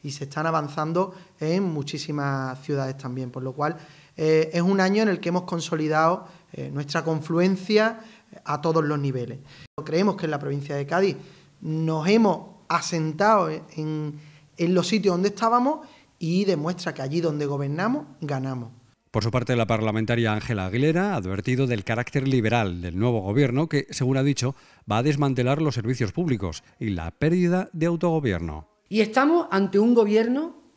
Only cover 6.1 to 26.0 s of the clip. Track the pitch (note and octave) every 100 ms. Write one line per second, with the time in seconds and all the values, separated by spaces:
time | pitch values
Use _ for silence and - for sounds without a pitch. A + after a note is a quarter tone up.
6.1 | F#3 - - _ - C3+ C#3+ C#3+ E3+ D#3
7.1 | D#3 - E3+ F#3 F#3+ - G#3+ A3 A3+ -
8.1 | - _ - - D3 E3 E3 D3 D3 C#3
9.1 | B2+ A#2 A#2+ - - - - D3+ D#3+ G3+
10.1 | F#3+ E3 D3 C#3+ C#3+ C#3 C#3+ C#3+ E3+ G3
11.1 | D3 - - _ _ D#3+ D#3 D#3+ D#3+ D#3
12.1 | A3 G#3+ D#3+ - - _ E3 - E3+ D#3
13.1 | D#3 G3+ A3 E3 D#3 D#3+ - D#3 D#3 D3+
14.1 | D3+ - - _ - E3+ F3+ F3 A3 G3
15.1 | F3 G3 G3+ A3+ A#3+ B3+ D4+ - - _
16.1 | _ E3 F3+ G3 E3+ D3+ F3+ - C#3 C3+
17.1 | D#3+ E3 D3 C#3+ C#3+ C#3 D3+ G#3 C#4 -
18.1 | - D3 C#3 C3 B2+ A2+ - _ _ _
19.1 | A2+ A2 B2+ - B2 A2 A2+ A2 G#2+ A2
20.1 | A#2+ A2+ G#2+ - A2 F#2 A2 D3 D#3+ G3+
21.1 | E3+ F2+ F#2+ G2+ B2+ C3+ A#2 G#2 A2+ A#2+
22.1 | D3 C3+ C3 A2 A#2 G2+ F2 F2 F2 A#2+
23.1 | A#2 F#2+ A2 C#3 B2+ D#3+ C#3+ - - B2+
24.1 | C3+ C3+ C#3 B2 C#3 - _ - G#2 C3+
25.1 | C#3+ C#3 B2+ B2 C#3+ D#3 B2 G#2+ B2+